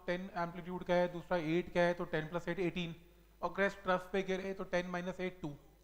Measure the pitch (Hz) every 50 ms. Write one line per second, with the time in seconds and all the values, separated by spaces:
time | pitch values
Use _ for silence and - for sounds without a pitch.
0 | - 180 175 180 190 196 - 175 170 170 175 180 165 180 180 175 - - 175 175
1 | 180 170 165 170 - - 180 175 151 156 165 180 175 - - 175 175 175 175 180
2 | 175 - 175 156 160 156 180 196 - 175 170 196 180 165 - 180 170 165 160 -
3 | - - - - - - - - 175 170 - 190 196 196 196 - - 185 180 180
4 | - - 202 190 - 185 190 180 190 196 190 196 185 - 180 175 180 180 180 175
5 | 180 185 175 - 180 180 180 - - 147 139 - - - - -